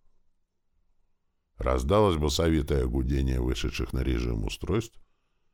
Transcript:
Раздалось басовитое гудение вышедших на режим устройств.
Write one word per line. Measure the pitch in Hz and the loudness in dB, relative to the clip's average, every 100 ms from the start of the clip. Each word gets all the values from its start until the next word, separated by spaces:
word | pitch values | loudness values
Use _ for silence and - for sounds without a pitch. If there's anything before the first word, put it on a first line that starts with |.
| _ _ _ _ _ _ _ _ _ _ _ _ _ _ _ - | _ _ _ _ _ _ _ _ _ _ _ _ _ _ _ -6
Раздалось | 57 65 67 104 104 80 | -2 0 2 4 4 2
басовитое | 76 - 85 78 69 71 64 | 0 2 2 2 2 0 0
гудение | 65 64 69 65 64 | 0 0 0 0 0
вышедших | 62 62 62 - - | -2 -2 -4 -4 -4
на | 64 | -2
режим | 62 58 60 57 | -2 -2 -2 -2
устройств. | 50 - - 98 - - - _ _ _ _ | -4 -6 -2 -2 -4 -12 -20 _ _ _ _